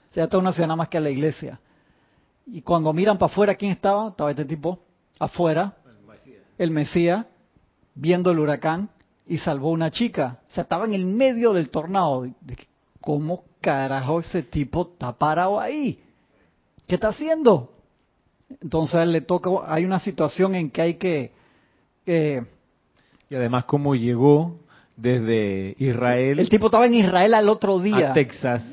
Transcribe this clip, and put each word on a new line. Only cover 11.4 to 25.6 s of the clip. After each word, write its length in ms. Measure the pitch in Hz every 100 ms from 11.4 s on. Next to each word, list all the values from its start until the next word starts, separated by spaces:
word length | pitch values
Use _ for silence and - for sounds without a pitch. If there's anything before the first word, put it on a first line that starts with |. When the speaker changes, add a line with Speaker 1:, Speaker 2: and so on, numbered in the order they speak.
| 233
Speaker 1:
del 160 | 190 147
tornado. 540 | 165 160 196 170 131 127 -
De 140 | - 123
que, 100 | - _ _ _
"¿Cómo 440 | - 147 151 180 - _
carajo 580 | - 143 135 135 131 165
ese 240 | 165 185
tipo 460 | 135 - 135 156 175
está 200 | _ 127
parado 460 | 117 151 156 185 208
ahí? 420 | - 302 269 135 _ _ _ _ _ _ _ _ _
¿Qué 80 | 180
está 140 | 214
haciendo?". 640 | 214 311 320 269 175 123 _ _ _ _ _ _ _ _ -
Entonces 340 | 165 160 160 175
a 80 |
él 100 | 170
le 80 | 165
toca, 280 | 135 180 180 185 -
hay 180 | 156 180
una 140 | 190
situación 560 | - 147 151 - 190 190
en 160 | 156
que 100 | -
hay 120 | 165 170
que, 360 | 190 156 120 _ _ _ _ _ _ _ -
que 380 | 170 151 135 117 _ _ _ _ _ _ _ _
Speaker 2:
Y 60 | 135
además 280 | 120 123 -
cómo 300 | 143 143 135
llegó 640 | 117 120 135 147 170 170 _ _ _ -
desde 760 | 117 127 113 113 104 95